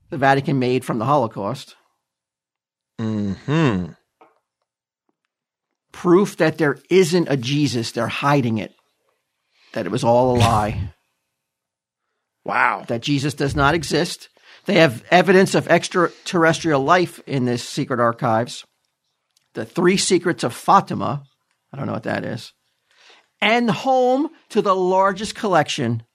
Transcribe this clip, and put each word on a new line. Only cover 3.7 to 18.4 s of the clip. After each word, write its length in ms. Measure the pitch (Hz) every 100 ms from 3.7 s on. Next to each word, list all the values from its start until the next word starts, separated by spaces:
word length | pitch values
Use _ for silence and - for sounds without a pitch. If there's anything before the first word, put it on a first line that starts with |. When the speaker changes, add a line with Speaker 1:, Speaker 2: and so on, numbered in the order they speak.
| 92 82 - _ _ - _ _ _ _ _ _ _ _ _ _ _ _ _ _ _ _
Speaker 1:
Proof 440 | - 180 175 208 -
that 220 | 160 160
there 200 | 147 - -
isn't 380 | 185 160 180 160
a 80 | 139
Jesus. 560 | 120 147 139 117 113
They're 140 | 120 113
hiding 520 | - 143 147 120 110
it. 160 | 87 _ _ _ _ _ _ _ _ _ _
That 140 | - 90
it 60 |
was 120 | 123
all 320 | 120 120 127 123
a 20 |
lie. 520 | 113 110 107 104 - _
Speaker 2:
<laughs> 40 | _ _ _ _ _ _ _ _ _ _ _ _ _ _ -
Wow. 380 | 113 123 95 -
Speaker 1:
That 120 | 117
Jesus 320 | 147 143 143
does 240 | - 143 143
not 180 | 139
exist. 540 | 170 143 151 175 - - _ _ - -
They 80 |
have 280 | 214 147 113 -
evidence 440 | 175 180 185 190
of 120 | 165 -
extraterrestrial 1160 | 170 - 185 165 - - 180 165 160 165 135
life 340 | 139 185 170 - -
in 200 | 139 123
this 200 | 120 -
secret 340 | - 135 120
archives. 680 | 117 113 123 110